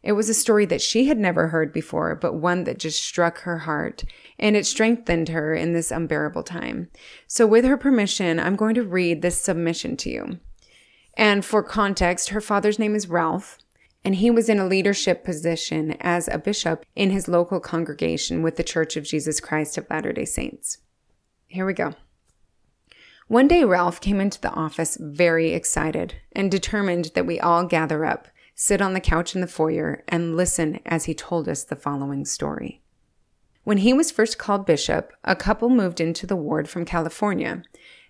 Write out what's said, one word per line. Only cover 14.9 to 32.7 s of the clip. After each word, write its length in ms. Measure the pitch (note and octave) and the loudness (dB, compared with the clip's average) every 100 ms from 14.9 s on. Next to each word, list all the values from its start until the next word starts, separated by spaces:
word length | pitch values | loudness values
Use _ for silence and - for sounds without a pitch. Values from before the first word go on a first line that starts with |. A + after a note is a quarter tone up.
| G3 - E3+ | 2 0 0
position 760 | - D#3 E3 E3 - D#3 D#3 - | -2 -4 -2 -2 -4 -4 -4 -4
as 280 | F3+ F3 E3 | -2 -2 -2
a 100 | - | -4
bishop 480 | G3 G3+ E3+ D#3+ - - | -4 -2 -2 -4 -8 -2
in 140 | G3 | 0
his 180 | G3 F3 | 0 2
local 320 | F3 F3 F#3 | 0 2 -2
congregation 840 | - E3 E3 D3 E3 E3 - E3+ | -2 -4 -4 -4 -2 -2 -2 0
with 140 | D#3+ E3 | -2 -2
the 60 | |
Church 340 | D#3+ E3 D#3+ D#3+ | -4 -2 -2 -4
of 80 | C#3+ | -4
Jesus 340 | D#3 D3 D3+ | -4 -2 -4
Christ 380 | - D#3 D3 - | -4 -4 -2 -6
of 100 | - | -6
Latter-day 360 | D#3 - - - | -6 -4 -6 -4
Saints. 520 | - - - - - _ _ _ _ _ _ _ | -4 -6 -8 -10 -10 _ _ _ _ _ _ _
Here 180 | F#3 F#3+ | -6 -4
we 80 | |
go. 220 | F#3+ D3 - _ _ _ _ _ _ _ _ _ - - _ _ | -2 -4 -6 _ _ _ _ _ _ _ _ _ -20 -20 _ _
One 220 | A3+ C#4 | 6 8
day, 160 | F4 B3 | 8 6
Ralph 340 | F3+ F3 F3 | 4 2 -2
came 220 | G3 G3 | -2 0
into 180 | G3+ - | 0 -2
the 120 | - | -6
office 460 | - D#3+ - D#3+ - | -4 -4 -2 -4 -4
very 500 | D3+ D3 E3+ E3 E3 | -8 2 4 4 2
excited 640 | E3 - E3 D#3+ D#3+ F3 - - | 0 -2 -2 -2 -2 -6 -10 -10
and 180 | - G3 | -2 0
determined 640 | F#3+ - G#3+ G3 F3 D#3+ | 0 0 -2 0 -2 0
that 120 | - F3 | -2 -2
we 160 | E3 | 0
all 240 | F3 E3+ F3+ | 2 2 4
gather 400 | E3+ D#3+ D#3 D#3+ | 0 0 0 0
up, 240 | D#3 - _ _ - | -2 -6 _ _ -4
sit 260 | - G3+ | 0 2
on 120 | G3 | 2
the 80 | F#3 | 0
couch 340 | - D#3+ E3+ F#3 | 2 2 0 -4
in 60 | |
the 60 | F3 | -4
foyer, 560 | - D#3+ E3 D#3 D3 - | 0 0 0 -2 -6 -4
and 300 | E3+ E3+ E3 | -2 0 0
listen 420 | F3+ - D#3+ - - | 0 0 -2 -2 -4
as 200 | E3 - | -4 -2
he 80 | |
told 360 | D#3 - E3+ D#3+ | -8 -4 -4 -2
us 160 | D3 - | -6 -6
the 100 | C#3 | -6
following 480 | C#3+ C#3+ C#3 C#3 | -6 -4 -4 -6
story. 580 | - - D3 D2 - | -6 -6 -6 -6 -10